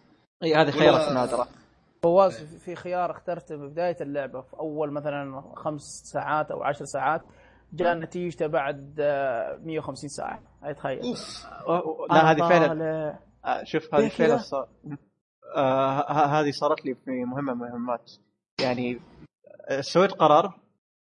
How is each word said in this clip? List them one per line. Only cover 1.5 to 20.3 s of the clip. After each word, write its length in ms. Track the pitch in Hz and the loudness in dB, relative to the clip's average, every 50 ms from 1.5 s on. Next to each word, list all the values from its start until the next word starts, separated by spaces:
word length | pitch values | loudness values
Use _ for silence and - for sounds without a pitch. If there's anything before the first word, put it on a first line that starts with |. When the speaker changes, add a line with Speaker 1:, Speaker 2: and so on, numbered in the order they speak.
| - - _ _ _ _ _ _ _ _ - | -6 -14 _ _ _ _ _ _ _ _ 2
Speaker 3:
فواز، 340 | 170 175 190 196 185 - - | 4 6 6 6 6 2 -2
Speaker 2:
إيه. 60 | 151 | -12
Speaker 3:
في، 120 | 156 170 165 | -16 -18 -16
في 160 | - 180 170 | -14 -14 -14
خيار 340 | - - 175 180 180 175 160 | -10 -8 -6 -4 -2 -4 -4
اخترته 460 | 151 - - 185 175 170 170 - 156 | -6 -8 -8 -8 -8 -8 -8 -12 -12
ببداية 400 | 143 143 139 147 165 175 180 165 170 | -12 -12 -10 -4 -2 -2 -2 -2 -4
اللعبة، 400 | 151 143 143 143 135 127 120 127 | -6 -6 -6 -6 -6 -6 -10 -12
في 140 | 131 - - - | -14 -14 -12 -10
أول 320 | 156 156 147 156 151 147 143 | -8 -6 -4 -4 -4 -4 -4
مثلًا 500 | 147 143 151 143 143 143 139 135 135 139 - - | -4 -4 -4 -4 -4 -6 -8 -10 -12 -14 -16 -18
خمس 260 | - - 160 151 143 - - - - - - - | -8 -6 -6 -6 -6 -10 -14 -18 -18 -18 -8 -8
ساعات 380 | 143 - - 151 151 151 151 | -6 -2 0 0 0 0 -2
أو 120 | 147 - - | -4 -4 -4
عشر 220 | 135 143 - 147 | -4 -4 -4 -8
ساعات، 380 | 135 - 135 135 139 156 165 - - _ _ _ _ _ _ _ _ - | -8 -6 -2 0 0 -2 -2 -4 -10 _ _ _ _ _ _ _ _ -6
جاء 220 | 156 175 175 170 | -2 0 0 0
نتيجته 520 | 165 160 - - 180 180 175 160 - 160 | 0 -4 -8 -8 -6 -6 -6 -4 -4 -4
بعد، 500 | 151 160 156 135 143 151 139 139 143 147 151 | -2 0 0 -2 -2 -4 -6 -10 -12 -6 -2
آه، 580 | 143 147 143 139 139 131 120 117 92 - - - - | 0 0 0 0 0 -2 -2 -2 -4 -4 -6 -10 -10
مية 160 | 160 156 156 | -6 -6 -6
وخمسين 300 | - 147 135 - 151 143 | -6 -6 -10 -10 -12 -12
ساعة. 340 | - - - - - - - _ _ _ - | -10 -8 -8 -8 -10 -12 -14 _ _ _ -12
أي 100 | 147 143 | -12 -10
تخيل. 260 | - - 139 131 - | -8 -6 -6 -6 -4
Speaker 2:
أوف. 440 | 240 247 233 - - - - - - - - - - - | -6 -6 -6 -6 -10 -14 -16 -16 -16 -16 -16 -10 -4 -2
Speaker 1:
و-، 40 | 165 | -2
و-، 340 | 180 - 160 156 - 147 - | -2 -2 -4 -6 -8 -2 4
Speaker 3:
أنا 80 | 170 160 | 6 6
Speaker 1:
لا، 120 | 156 160 | 8 6
هذه 180 | 160 151 170 170 | 6 4 6 6
فعلًا. 180 | 175 170 156 | 6 6 6
Speaker 3:
طالع. 520 | 147 160 156 160 156 160 160 156 151 - - - _ _ _ - | 4 2 0 -2 -2 -2 -2 -4 -6 -8 -10 -16 _ _ _ -4
Speaker 1:
آه، 200 | 139 127 - - | -4 -4 -4 -4
شوف، 300 | - - 156 - - 156 | -4 -4 -4 -4 2 2
هذه 60 | 147 | 2
Speaker 3:
ليه 80 | 147 - | 2 2
Speaker 1:
فعلًا 280 | - - 165 156 143 | 2 2 4 4 4
Speaker 3:
كذا؟ 60 | 127 - | 2 0
Speaker 1:
صار-، 260 | - 143 135 135 - _ _ - 147 143 - - _ _ _ _ _ _ _ - - - | -4 -6 -6 -6 -8 _ _ -14 -14 -14 -14 -14 _ _ _ _ _ _ _ -18 -6 -2
آه، 440 | 147 139 131 131 135 135 135 135 143 | 0 2 2 4 2 2 2 0 0
ه-، 120 | 147 - 147 | -2 0 2
ه-، 280 | 151 147 143 147 156 | 2 2 4 4 2
هذه 100 | 151 147 | 2 0
صارت 340 | 139 - 151 147 156 - - | 0 0 0 0 0 0 -2
لي 100 | 139 123 - _ | -6 -8 -8 _
في 60 | 131 | -8
مهمة 440 | 131 127 123 123 127 139 143 135 123 | -6 -6 -6 -6 -6 -4 -4 -4 -4
من 120 | 120 120 | -6 -6
المهمات. 460 | 120 123 120 120 123 123 117 - - - - _ _ _ _ _ _ _ - | -8 -8 -6 -4 -4 -4 -4 -6 -12 -20 -20 _ _ _ _ _ _ _ -4
يعني، 400 | 135 127 123 123 123 123 123 117 - - - - - - _ _ _ - - - - - | -2 -2 -2 -2 -2 -4 -6 -6 -10 -18 -20 -20 -20 -20 _ _ _ -20 -20 -18 -8 -4
آه، 120 | 139 135 | -4 -4
سويت 320 | 139 - - 165 190 196 - | -4 0 2 4 4 4 4
قرار، 480 | - 160 147 | 4 6 6